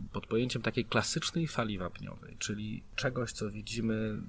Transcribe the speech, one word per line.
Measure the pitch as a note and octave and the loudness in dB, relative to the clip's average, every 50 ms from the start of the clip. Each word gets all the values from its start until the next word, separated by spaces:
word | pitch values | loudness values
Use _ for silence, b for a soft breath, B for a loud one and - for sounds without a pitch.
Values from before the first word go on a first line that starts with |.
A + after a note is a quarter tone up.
| - - - | -6 -4 -4
pod | - - | -4 -2
pojęciem | - A2 A2+ B2 B2+ - B2 A2 | 2 4 4 4 4 2 2 2
takiej | A2+ - - A2+ | 2 2 2 2
klasycznej | - - A#2 G#2 - - E3 - - - E3+ E3 D#3 | 4 4 4 4 4 4 2 2 2 2 2 2 2
fali | - - A#2 G#2+ G#2 F#2 | 2 0 0 0 0 -2
wapniowej, | F2+ F2 - - G2+ F#2 - - - - - - | -2 -4 -4 -6 -8 -8 -8 -10 -10 -12 -10 -6
czyli | - - G#2 G#2 G#2+ G#2 G#2+ - - - - | -4 -2 -2 -2 -2 -4 -4 -6 -8 -6 -4
czegoś, | - - C3+ B2+ C3 A#2+ A2 - | 0 0 0 0 0 -2 -2 -2
co | - A2+ G#2 | -2 -4 -4
widzimy | G2+ G#2+ G#2 G#2+ A2 A#2 A2+ A2+ A2 A2 A2 A2 G#2+ - - | -4 -4 -6 -6 -2 0 2 2 2 2 2 0 -2 -2 -6